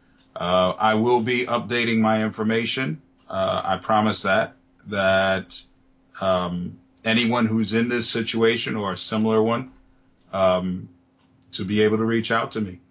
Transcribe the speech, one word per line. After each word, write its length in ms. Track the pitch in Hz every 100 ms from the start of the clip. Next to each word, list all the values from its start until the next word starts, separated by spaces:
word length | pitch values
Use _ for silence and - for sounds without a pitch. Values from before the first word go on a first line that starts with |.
| _ _ _ -
Uh, 380 | 87 92 92 -
I 160 | 110
will 280 | 110 117 123
be 240 | 113 123 123
updating 540 | 117 104 120 117 113
my 220 | 110 110
information. 800 | 107 107 107 113 117 - 135 - _ _ -
Uh, 340 | 95 95 98
I 120 | 95 92
promise 440 | - 110 107 101
that, 320 | 98 98 - - _ _ -
that, 720 | 101 95 95 95 95 - - - _ _ _ _ -
um, 580 | 95 92 87 87 90 - _ _
anyone 420 | 113 113 117 120 110
who's 260 | 113 101
in 160 | 113 120
this 200 | 120 110
situation 680 | 117 113 113 113 117 131 110
or 160 | 101
a 40 | 90
similar 460 | - 110 110 110
one, 300 | 110 120 131 - _ _ _ _ _
um, 580 | 98 95 92 92 92 104 - _ _ _ _ _
to 120 | -
be 180 | 95 104
able 140 | 107 110
to 60 |
reach 260 | 113 113 110
out 220 | 117 127
to 80 | 113
me. 200 | 101 90 _